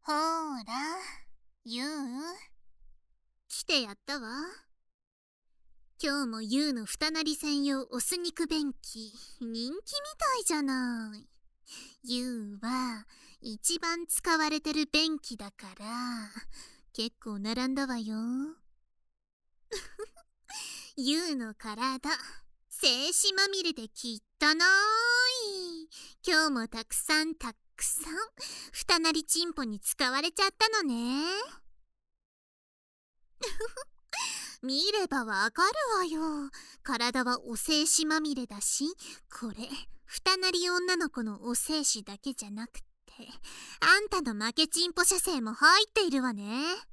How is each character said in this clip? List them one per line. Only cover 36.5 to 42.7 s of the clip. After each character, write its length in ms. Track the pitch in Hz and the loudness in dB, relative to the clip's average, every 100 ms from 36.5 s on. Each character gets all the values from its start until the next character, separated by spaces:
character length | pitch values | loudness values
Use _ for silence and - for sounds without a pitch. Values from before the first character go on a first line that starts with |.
| - - - | -12 -20 -10
体 420 | - 240 240 254 | -4 0 2 2
は 160 | 247 247 - | 0 -2 -2
お 100 | 226 | 0
精 300 | - 302 311 | 4 4 4
子 220 | - 311 | 4 4
ま 120 | 311 | 2
み 140 | 311 | 0
れ 140 | 269 240 | -4 -6
だ 140 | 202 | -2
し、 260 | - - 294 370 - - - | 0 0 -2 -6 -14 -18 -16
こ 240 | - 233 208 | -10 -10 -8
れ、 140 | 233 277 - - - | -10 -10 -10 -14 -10
二 320 | - 370 381 | -2 2 4
な 120 | 370 | 2
り 180 | 359 359 | 2 2
女 300 | 359 359 359 | 2 2 0
の 140 | 320 | 0
子 100 | - | -2
の 220 | 220 202 | -6 -6
お 100 | 226 | -2
精 300 | 240 - 311 | 2 2 2
子 200 | 285 220 | 0 -2
だ 140 | 202 202 | -6 -10
け 160 | 277 | -8
じ 140 | 254 208 | -8 -10
ゃ 40 | |
な 160 | 208 | -10
く 140 | 233 | -10